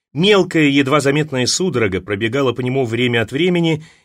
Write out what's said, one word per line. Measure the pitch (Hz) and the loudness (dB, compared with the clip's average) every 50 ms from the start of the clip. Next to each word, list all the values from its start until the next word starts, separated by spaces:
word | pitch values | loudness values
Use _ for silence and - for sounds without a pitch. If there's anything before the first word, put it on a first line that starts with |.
| _ _ - | _ _ -4
Мелкая, | 143 180 208 208 190 180 185 - 160 151 139 | 0 2 4 4 4 2 2 2 2 2 4
едва | 139 143 135 131 147 147 | 2 2 2 2 0 2
заметная | 131 139 143 156 151 151 131 127 123 | 2 2 0 0 -2 -2 -2 -2 -2
судорога | - - - 185 180 127 120 110 95 92 90 | -2 -2 -2 -2 -2 0 0 -2 0 -2 -4
пробегала | - 101 104 98 113 110 120 143 139 123 | -4 -6 -6 -4 -4 -2 -2 0 -2 -2
по | 120 131 | -2 -2
нему | 127 127 131 135 127 | -4 -2 -2 -2 -2
время | 110 117 120 123 120 120 117 | -2 -2 -2 0 0 0 0
от | 107 - | -2 -2
времени, | 127 143 175 185 180 175 170 160 160 156 - - _ _ | -2 -2 0 0 2 2 0 0 0 -2 -6 -16 _ _